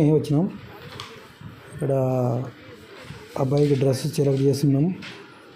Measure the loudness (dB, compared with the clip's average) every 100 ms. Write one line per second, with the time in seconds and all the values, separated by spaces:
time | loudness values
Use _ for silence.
0 | 6 4 2 0 0 -4 -16 -18 -16 -16
1 | -16 -18 -20 -20 -20 -20 -18 -6 -2 0
2 | 2 2 0 -2 -4 -12 -20 -20 -20 -20
3 | -18 -18 -10 -4 0 2 2 4 2 0
4 | -2 0 0 2 2 2 4 4 2 -2
5 | -8 -16 -20 -20 -20